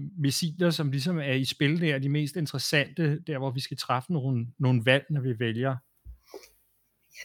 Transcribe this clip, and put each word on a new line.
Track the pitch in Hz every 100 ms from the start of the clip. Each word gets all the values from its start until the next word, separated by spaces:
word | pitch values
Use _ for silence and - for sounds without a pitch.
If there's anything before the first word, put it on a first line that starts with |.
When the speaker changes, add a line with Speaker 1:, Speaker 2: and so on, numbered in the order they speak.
| 143 190
Speaker 1:
missiler, | 143 - 170 151 175
som | 156 147
ligesom | 135 147 165
er | 139
i | 131
spil | 131 - 143 165
der, | 151 135
de | 139
mest | 147 143 180
interessante, | 147 135 - 151 135 - 156 147 175
der | 139
hvor | 135
vi | 131
skal | - 139
træffe | - 127 -
nogle, | 165 131 123 120 -
nogle | 127 127
valg, | 117 135 -
når | 147
vi | 127 110
vælger? | 117 113 131 127 - _ - - _ - - _ _ _ _ _ _
Speaker 2:
Ja, | -